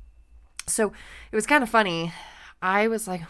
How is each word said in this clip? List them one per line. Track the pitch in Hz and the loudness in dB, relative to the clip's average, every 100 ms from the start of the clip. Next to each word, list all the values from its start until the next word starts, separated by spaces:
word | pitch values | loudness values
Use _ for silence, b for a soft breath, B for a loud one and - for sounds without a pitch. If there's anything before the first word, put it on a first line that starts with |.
| - - - - - - - | -20 -20 -20 -20 -18 -14 -4
So | - 208 B B B B | 0 0 B B B B
it | 214 | -4
was | 214 | 2
kinda | 294 233 | 2 4
funny. | 233 202 165 170 B B B B - | 2 2 0 -4 B B B B -6
I | 185 196 220 | 0 2 2
was | 220 214 | 0 -4
like, | 180 | -8